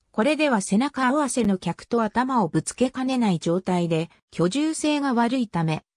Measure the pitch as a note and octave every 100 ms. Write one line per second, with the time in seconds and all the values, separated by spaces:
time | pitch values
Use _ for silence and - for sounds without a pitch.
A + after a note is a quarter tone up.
0 | _ - A#3 D4+ D4+ A3+ - G3+ C#4+ C4
1 | B3+ D4 C#4 - G#3 F#3+ F3+ E3 - A#3+
2 | G#3+ A3+ B3+ B3+ E3+ D#3+ - - B3+ C4
3 | B3+ B3+ A3+ E3+ F3 F3 F#3 F3+ F3 D#3+
4 | E3 _ _ - E3+ C4 D#4 D#4+ D4+ D4
5 | C#4 A#3 A#3 C4 A3+ E3+ D#3+ D#3 -